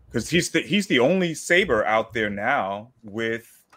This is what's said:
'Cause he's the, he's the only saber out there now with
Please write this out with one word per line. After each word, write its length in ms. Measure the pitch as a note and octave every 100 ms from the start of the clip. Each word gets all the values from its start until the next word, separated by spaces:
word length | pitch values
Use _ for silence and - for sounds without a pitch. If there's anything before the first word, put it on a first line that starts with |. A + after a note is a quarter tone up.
| -
'Cause 180 | A#2+ G#2+
he's 220 | F3 E3
the, 100 | D#3+
he's 260 | - G3+ G3
the 120 | C3
only 340 | A#2 F#3+ F3
saber 520 | D3+ - F3 G3+ G#2+ F2
out 260 | A2 A2
there 180 | A#2 G#2
now 640 | G2+ A2 C#3 F#2+ G2+ A#2 _
with 600 | A2 G#2 A2+ A2+ - _ _